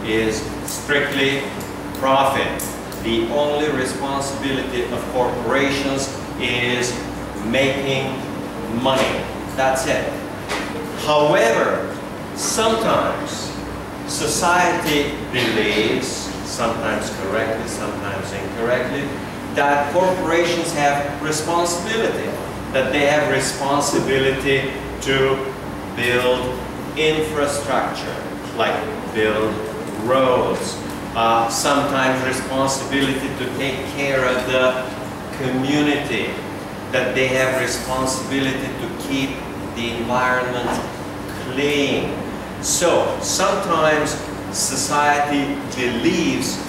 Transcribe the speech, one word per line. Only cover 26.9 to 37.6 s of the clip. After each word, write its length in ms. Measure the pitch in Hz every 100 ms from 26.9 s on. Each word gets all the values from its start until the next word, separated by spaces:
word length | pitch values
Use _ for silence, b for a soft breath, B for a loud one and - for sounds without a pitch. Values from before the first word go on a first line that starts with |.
| 151
infrastructure, 1300 | 156 156 156 147 143 139 139 131 - - - - - - - -
like 180 | 107 107 107 - 95
build 400 | 107 107 107 110 101 - - - -
roads, 760 | - - 262 - - 92 - - - - - 113
uh, 320 | 113 117 -
sometimes 760 | - 147 135 131 135 131 131 131
responsibility 1040 | 131 - 131 135 135 135 139 135 131 135 -
to 80 | 123 127
take 220 | 139 131 -
care 320 | 139 139 135 127
of 100 | 123 -
the 360 | 131 127 - - - - - - -
community, 920 | 127 131 135 147 147 143 143 113 95 - - - - - -
that 220 | 127 123
they 140 | 123 131
have 340 | 131 127 131